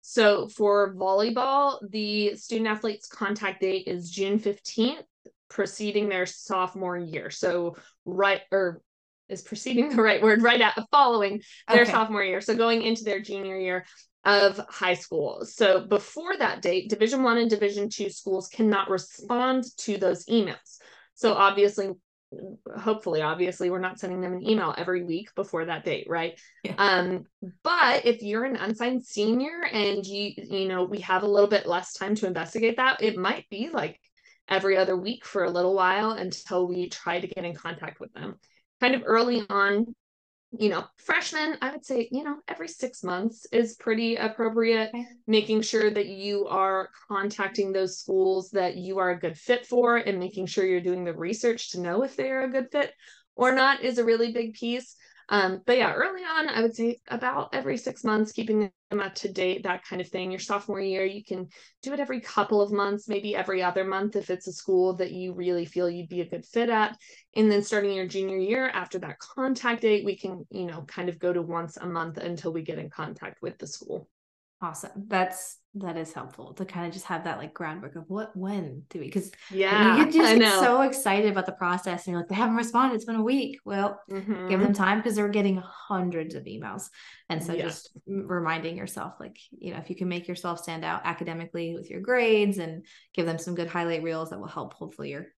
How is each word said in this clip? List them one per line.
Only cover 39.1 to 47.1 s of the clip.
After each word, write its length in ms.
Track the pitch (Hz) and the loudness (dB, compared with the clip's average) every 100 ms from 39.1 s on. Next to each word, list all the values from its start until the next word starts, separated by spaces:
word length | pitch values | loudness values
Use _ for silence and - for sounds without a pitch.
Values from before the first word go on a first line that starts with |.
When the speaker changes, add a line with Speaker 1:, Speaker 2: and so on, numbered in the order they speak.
| 226 247 233 202 | 2 4 0 0
Speaker 1:
on, 440 | 196 196 202 233 - _ _ _ _ _ 233 | 2 4 2 0 -6 _ _ _ _ _ 0
you 100 | 208 | 0
know, 160 | 175 - _ | 0 -6 _
freshmen, 600 | - 320 - 311 311 311 | -2 -2 -2 -2 -2 -2
I 80 | 262 | -6
would 140 | 302 | -6
say, 240 | - 247 233 | -4 -2 -2
you 140 | 254 | -4
know, 140 | 302 294 - | -6 -8 -10
every 180 | 339 330 | -10 -10
six 380 | - 254 - | -6 -8 -6
months 420 | 185 180 220 - - | -4 -2 -2 -4 0
is 240 | 226 226 - | 2 2 -2
pretty 400 | - 220 226 226 | -2 0 0 0
appropriate. 720 | 220 220 226 220 226 226 220 | -2 0 0 2 2 2 0
Speaker 2:
Okay. 180 | 240 240 - - | -6 -12 -12 2
Speaker 1:
Making 320 | 214 214 220 | 2 4 0
sure 300 | 220 220 214 | 2 2 4
that 160 | 208 202 | 2 -2
you 420 | 196 202 202 196 | -4 -4 -2 0
are 400 | 190 190 190 185 - | 2 2 0 -4 -12
contacting 640 | _ | _